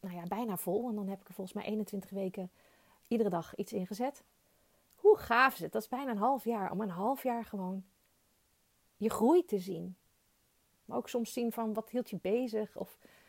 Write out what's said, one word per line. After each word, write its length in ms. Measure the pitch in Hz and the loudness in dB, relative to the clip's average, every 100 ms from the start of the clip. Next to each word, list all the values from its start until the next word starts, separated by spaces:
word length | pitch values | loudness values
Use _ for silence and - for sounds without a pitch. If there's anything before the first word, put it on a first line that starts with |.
nou 140 | 190 | -10
ja, 80 | 175 | -8
bijna 340 | 175 202 240 180 | -6 -4 -2 -4
vol, 260 | 180 196 | -2 -2
want 140 | 247 208 | -2 -4
dan 120 | 190 | -4
heb 120 | 196 | -8
ik 80 | - | -10
er 60 | |
volgens 220 | 185 185 208 | -10 -8 -6
mij 100 | 208 | -4
eenentwintig 440 | 214 202 202 - | -4 -4 -6 -6
weken 400 | 196 190 190 185 _ _ _ _ _ - | -4 -4 -4 -10 _ _ _ _ _ -2
iedere 220 | 233 208 | 2 2
dag 240 | 170 - | 0 -4
iets 180 | - - | -8 -6
in 140 | 208 185 | -4 -4
gezet. 380 | 202 262 - _ _ _ _ _ _ _ | -4 -4 -6 _ _ _ _ _ _ _
Hoe 240 | _ 403 415 | _ 8 8
gaaf 360 | - 233 262 | 6 6 6
is 60 | - | 4
het? 120 | 165 | -4
Dat 100 | 220 | -4
is 60 | - | -2
bijna 220 | 254 277 | -4 -2
een 60 | 208 | 2
half 280 | 233 269 | 2 2
jaar, 260 | 226 226 190 | 0 -2 0
om 100 | 180 | -2
een 100 | 214 | -4
half 320 | 170 214 269 | -2 -2 0
jaar 220 | 254 233 | -2 -2
gewoon 400 | 226 202 185 190 185 _ _ _ _ _ _ _ _ _ _ - | -4 -6 -4 -6 -10 _ _ _ _ _ _ _ _ _ _ -4
je 140 | 214 | -2
groei 340 | - 233 349 | 2 6 6
te 140 | - 202 | 4 -2
zien. 380 | 185 165 180 180 _ _ _ _ _ _ _ _ | -4 -6 -8 -12 _ _ _ _ _ _ _ _
Maar 120 | - 233 | -8 -6
ook 120 | - | -4
soms 240 | 240 226 | -4 -4
zien 200 | 240 233 | -2 -2
van, 220 | 233 220 | -2 -2
wat 160 | 214 220 | -4 -4
hield 200 | 247 240 | -4 -4
je 80 | 185 | -4
bezig? 540 | 185 233 254 220 208 - | 0 0 0 -2 -4 -8
Of, 220 | - - - - | -12 -14 -20 -20